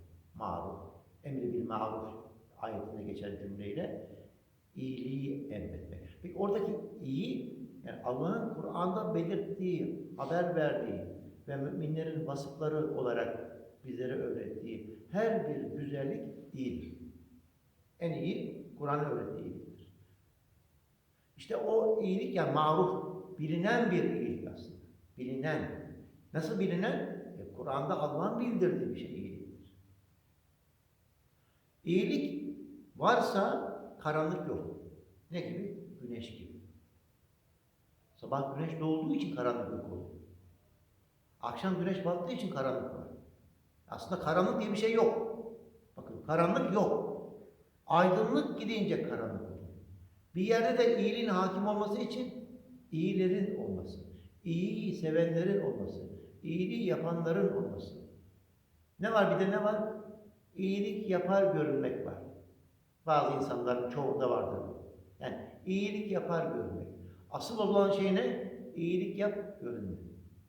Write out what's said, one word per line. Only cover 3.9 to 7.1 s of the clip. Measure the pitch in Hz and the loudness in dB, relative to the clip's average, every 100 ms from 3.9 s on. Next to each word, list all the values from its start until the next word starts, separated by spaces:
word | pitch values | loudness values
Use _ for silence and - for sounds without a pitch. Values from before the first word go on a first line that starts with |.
| - - - - - _ _ _ | -6 -10 -16 -20 -20 _ _ _
iyiliği | - 131 127 131 139 139 139 - | -8 -6 -4 -4 -2 -2 -4 -6
emretmek. | 104 - - - - - - | -6 -6 -8 -10 -12 -14 -14
Peki | 175 165 | -12 -2
oradaki | 202 202 196 - - - | 0 2 0 -2 -6 -8
iyi, | 143 | -4